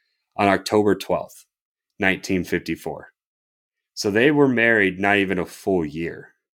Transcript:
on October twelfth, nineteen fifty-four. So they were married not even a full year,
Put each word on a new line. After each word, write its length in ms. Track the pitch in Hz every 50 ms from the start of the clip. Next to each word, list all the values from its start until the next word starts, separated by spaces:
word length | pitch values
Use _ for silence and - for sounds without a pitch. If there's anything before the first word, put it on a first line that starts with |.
| _ _ _ _ _ _ _
on 120 | - 101 101
October 460 | 95 95 - - - 107 104 104 95
twelfth, 520 | 95 - - 87 82 - - - - - _ _ _ _ _ _ _ _ _ _ -
nineteen 460 | 104 95 90 - - - 98 90 85
fifty-four. 640 | - 92 85 - - 82 - - 82 69 - - - _ _ _ _ _ _ _ _ _ _ _ _ _ _ _ _ -
So 160 | - - 107
they 200 | 98 110 123 156
were 180 | 151 143 143 135
married 520 | 123 117 113 117 113 107 98 95 90 92
not 160 | 101 101 101
even 220 | 101 98 95 98 90
a 80 | 85
full 400 | - - - - 104 95 87 80
year, 480 | 73 71 80 82 78 - - - - _ _ _ _ _ _